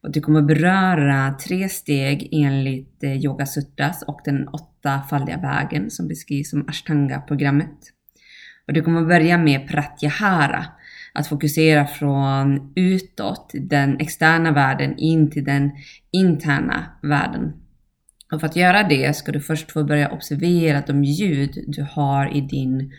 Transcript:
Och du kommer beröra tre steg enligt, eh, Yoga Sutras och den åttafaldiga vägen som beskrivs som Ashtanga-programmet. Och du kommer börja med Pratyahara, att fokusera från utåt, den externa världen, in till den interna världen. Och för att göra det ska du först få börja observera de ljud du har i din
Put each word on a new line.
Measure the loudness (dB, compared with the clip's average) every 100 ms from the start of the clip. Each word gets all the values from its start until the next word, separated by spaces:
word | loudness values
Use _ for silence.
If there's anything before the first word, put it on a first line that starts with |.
Och | -4
du | -4
kommer | 4 4
beröra | 6 4 4 2 2 2 2 2 0
tre | -4 -4 -4 -4
steg | -6 -2 -2 0 -4 -2
enligt, | 0 2 0 -2 -4 -10 _
eh, | -6 -2
Yoga | -4 -4 -6
Sutras | -6 -8 -4 -4 -4
och | -10 -8
den | -4 -2 -4
åttafaldiga | -8 -14 _ -4 -4 -2 -4 -2 -4
vägen | -4 -4 -4 -4 -6
som | -6 -8
beskrivs | -8 -6 -6 -4
som | -4 -4
Ashtanga-programmet. | -10 -2 0 0 -2 -4 -2 2 2 0 -10 -20 _ _ _ _ -20 -20 -20 -2
Och |
du | 0
kommer | 2 2
börja | 4 4 6 4
med | 4 2 -2
Pratyahara, | -4 -6 -4 -4 0 0 2 0 -2 -8 -14 -20 -20 -12
att | -8 -4
fokusera | -2 0 4 4 4 2
från | -2 -2 0 0 2 2 0 -2 0
utåt, | 2 0 -4 -8 -8 -8 -10
den | -10 -2 0 2 0
externa | -4 2 4 4 2
världen, | 2 2 0 -2 0
in | 2 4 4
till | 2
den | -2 0 0 -4 -20 -20 _
interna | 2 4 2 0 0 0 -4 -6 -10
världen. | -2 -2 -2 -4 -8 -8 -20 _ _ _ _ _ _
Och | -6
för | -4
att | 2
göra | 4 4
det | 4 2 2 -2
ska | -4
du | -6
först | -4 -6 -4
få | -4
börja | 0 0 0
observera | -4 -6 -2 2 2 2 0 0
de | 0
ljud | 2 0 0 0 -2 -6 -8
du | -6
har | -6 -2 0 0 0 -2
i |
din | -2 -4 -2 -2 -4